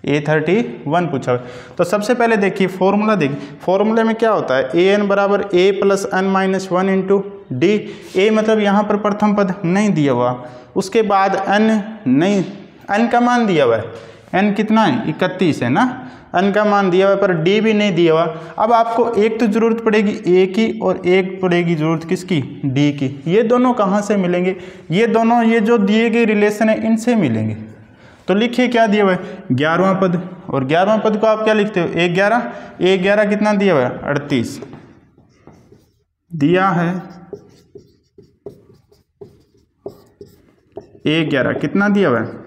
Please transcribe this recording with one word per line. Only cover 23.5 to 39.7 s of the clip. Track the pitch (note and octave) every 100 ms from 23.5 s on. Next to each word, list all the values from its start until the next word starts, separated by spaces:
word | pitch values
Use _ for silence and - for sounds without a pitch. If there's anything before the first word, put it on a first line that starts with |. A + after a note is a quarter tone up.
| B3 B3 A#3+
कहाँ | F#3+ G#3
से | G3+ G#3
मिलेंगे, | F3 F3+ F#3 F#3 - - -
ये | E3+ A3+
दोनों, | A3+ A3+ A#3+
ये | A3+ A#3
जो | G#3+ A#3+
दिए | G3 G#3+ A#3
गए | A3+ A3+
relation | G#3 G#3 G#3 A3
है | A3 A3
इनसे | A3+ - A#3
मिलेंगे। | D3 A2+ A2 G#2+ - - - - - - -
तो | G3
लिखिए | A#3+ A#3+ B3
क्या | A#3+ A3+
दिया | G#3
हुआ | G3
है, | F3+ - - -
ग्यारहवाँ | B2+ D3+ E3+ F#3+ F#3
पद। | F#3+ F3 - - -
और | C#3 C3
ग्यारहवाँ | D#3+ F#3+ G#3+
पद | A3 G#3+
को | A3
आप | G#3+
क्या | A3
लिखते | A3 G#3 F#3+
हो, | E3+
ए | D#3+ F3
ग्यारह, | E3+ G3+ A#3 A#3+ - - -
ए | F3+ F#3+
ग्यारह | F#3+ G#3 G#3
कितना | G#3 G#3+ G3+
दिया | G3
हुआ | D#3
है, | B2+ -
अड़तीस | - C#3+ - C3 - - - - - - _ _ _ _ - - _ - _ _ _ _ _
दिया | E3 C#3+ F3+ F#3+
है। | E3+ E3+ F#3 - - - - - _ _ - _ _ _ - - _ - - _ _ _ _ _ _ - _ _ _ _